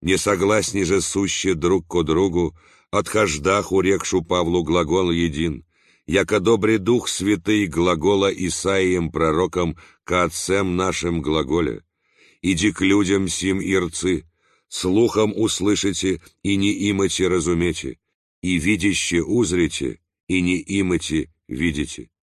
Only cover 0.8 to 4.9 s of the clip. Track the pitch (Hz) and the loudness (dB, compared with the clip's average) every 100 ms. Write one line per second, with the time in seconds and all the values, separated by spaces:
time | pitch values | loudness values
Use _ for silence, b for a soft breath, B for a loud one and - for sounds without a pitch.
0.8 | 90 95 87 95 98 - 95 87 85 95 | 0 0 0 -2 -2 -2 -2 0 2 0
1.8 | 85 87 78 80 98 85 85 - b b | 0 -2 0 2 2 2 -2 -4 b b
2.8 | b 101 90 110 104 76 76 101 92 95 | b -4 0 2 0 0 2 0 2 0
3.8 | 92 98 - 95 82 90 85 87 80 87 | 2 0 0 -2 0 0 2 0 2 0
4.8 | 82 | 2